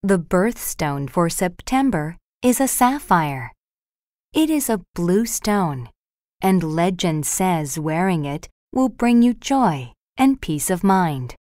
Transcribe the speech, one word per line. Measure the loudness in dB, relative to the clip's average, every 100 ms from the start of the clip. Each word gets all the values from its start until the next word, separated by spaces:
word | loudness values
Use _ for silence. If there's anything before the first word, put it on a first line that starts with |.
The | 2 0
birthstone | 2 0 0 -2 -10 -6 -4 -4 -4
for | 0 -2
September | 0 -4 -4 -4 0 2 0 -4 -10 _ _
is | 0 2
a | 0
sapphire. | 2 0 0 2 2 2 -6 -10 _ _ _ _ _ _ _ _
It | 0 0
is | 0 -2
a | -4 -6
blue | -4 0 2 0
stone, | -4 -2 0 0 -4 -12 _ _ _ _ _
and | 2 2
legend | 0 0 0 0 -2 -2 -4
says | -2 0 0 -4 -6
wearing | -4 0 0 0 -2
it | -8 -12 _ _
will | -2 -2
bring | 0 4 6
you | 4
joy | 2 -2 2 2 0 -8 _ _ 0
and | 2 2
peace | -4 -4 -2
of | 0
mind. | 2 2 2 -2 -8 -14